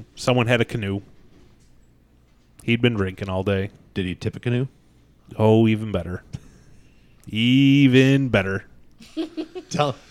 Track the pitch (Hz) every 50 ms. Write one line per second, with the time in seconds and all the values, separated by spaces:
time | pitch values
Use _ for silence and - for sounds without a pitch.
0 | 107 _ _ - - 131 123 123 117 117 123 117 113 - - 117 101 98 98 101
1 | - - - - - - _ - - _ _ _ _ _ _ _ _ _ _ _
2 | _ _ _ _ _ _ _ _ _ _ _ _ - 120 117 117 120 120 117 101
3 | 95 95 92 - 104 98 92 95 95 101 98 95 95 98 - - _ _ - 101
4 | 92 92 85 - - 110 - - - 123 120 123 139 135 _ _ _ _ _ _
5 | _ _ _ _ _ - - - 110 110 110 113 113 110 110 107 110 107 98 90
6 | 82 87 90 - - - - - - - - - - - - - _ _ _ _
7 | _ _ _ _ - - 101 107 117 123 127 135 139 139 139 143 139 131 127 131
8 | 131 135 135 139 139 123 107 101 92 95 95 95 - - - - - - - _
9 | - - - 311 320 - - 311 349 - - 359 - - - 147 147 143 - -
10 | - -